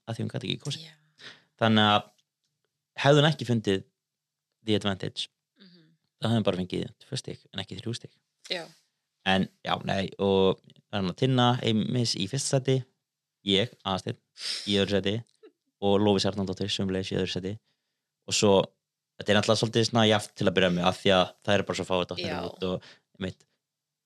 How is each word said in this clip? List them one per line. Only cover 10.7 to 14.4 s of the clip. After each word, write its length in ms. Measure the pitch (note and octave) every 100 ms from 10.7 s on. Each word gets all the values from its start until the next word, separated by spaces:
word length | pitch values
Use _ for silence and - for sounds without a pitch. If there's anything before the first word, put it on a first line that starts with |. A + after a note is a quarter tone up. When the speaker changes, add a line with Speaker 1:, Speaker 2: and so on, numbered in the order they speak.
| _ _
Speaker 1:
er 80 | G#2
hann 80 | F#2
að 80 | -
Tinna, 300 | C3 B2+ A#2+ B2
Heimis 580 | A2+ G#2+ - B2+ A#2 -
í 120 | G2
fyrsta 320 | C#3 - C3+
sæti, 180 | B2+ C3 - _ _ _ _ _ G2+
ég, 280 | F#2+ A#2+ -
Aðalsteinn, 380 | G2 F#2 A2+ A2+ _ -